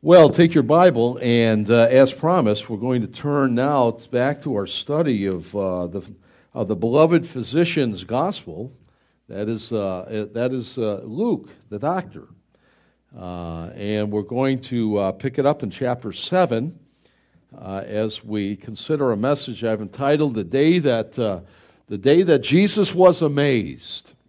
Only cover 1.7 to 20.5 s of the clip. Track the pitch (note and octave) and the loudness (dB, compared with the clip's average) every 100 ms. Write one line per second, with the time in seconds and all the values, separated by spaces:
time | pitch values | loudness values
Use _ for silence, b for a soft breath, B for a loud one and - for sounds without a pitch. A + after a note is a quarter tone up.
1.7 | A#2 A#2 B2+ C3 - D#3+ F3+ A2+ G#2+ - | 4 6 6 4 2 0 2 2 -2 -4
2.7 | A2 B2 B2+ G#2+ - C#3+ C#3+ C3+ A#2+ C3+ | -8 -2 -2 -4 -6 -4 0 0 0 0
3.7 | C#3+ A#2+ - - B2 B2+ C#3+ C3+ A2 F#2+ | 2 2 0 -6 -2 -2 -4 -6 -6 -4
4.7 | - - D3 E3 A2 G2 F#2 D#2+ G#2 F#2+ | -8 -4 -2 0 -2 -2 -6 -8 -6 -4
5.7 | F2+ F2+ F#2+ F#2 G2+ b b b - G2 | -4 -6 -8 -14 -20 b b b -10 -6
6.7 | G#2 A#2 C3+ D#3+ E3+ E3+ C3 A#2 C#3 E3+ | -4 -2 2 4 2 0 -10 -4 -2 0
7.7 | D#3+ B2 F#2+ F2+ A#2+ F3 - - D#2+ A#2+ | 0 -2 -4 -6 -4 -4 -6 -12 -14 -14
8.7 | B2+ _ _ _ _ _ F#2+ G#2+ A2+ - | -16 _ _ _ _ _ -8 -6 -6 -6
9.7 | A2+ G2 F#2 F#2 A2 G#2 A2+ B2 B2+ A#2 | -6 -4 -6 -8 -8 -8 -4 -4 -4 -8
10.7 | - A2 G2+ A#2 A#2+ A#3 F#3+ - - _ | -6 -4 -4 -8 -4 -2 -2 -6 -20 _
11.7 | G#2 C#3 F#3 F#3 F2+ - - _ _ _ | -8 -4 -6 -8 -16 -20 -20 _ _ _
12.7 | _ _ _ _ A2 F2+ F2+ E2+ E2 E2+ | _ _ _ _ -16 -12 -10 -10 -10 -12
13.7 | - G2+ G#2+ G#2 G#2 G#2 B2 C3+ C3 B2+ | -10 -6 -4 -2 -4 -6 -4 -2 -2 -4
14.7 | A#2+ A2 G#2 G2 F#2 C3+ B2+ C#3 C#3+ G#2 | -4 -2 0 -2 -4 -8 -2 0 0 -6
15.7 | - B2+ B2 A2 F2+ - F3+ F#3 A2+ C#3 | -6 -4 -4 -8 -10 -4 0 0 0 -4
16.7 | F3 _ _ _ _ _ _ _ - F#2+ | -10 _ _ _ _ _ _ _ -20 -12
17.7 | G2 - G#2 A2 G#2+ A2+ G#2+ G2 G2+ - | -10 -6 -4 -4 -6 -8 -4 -4 -6 -10
18.7 | G#2+ - D3+ C3+ G#2+ B2 C#3+ - A2+ A#2 | -16 -6 -2 0 0 0 -2 -4 -6 -4
19.7 | A2 G2+ G#2+ C#3 D3 D3+ A2 F2+ | -4 -6 -4 0 2 2 -2 -4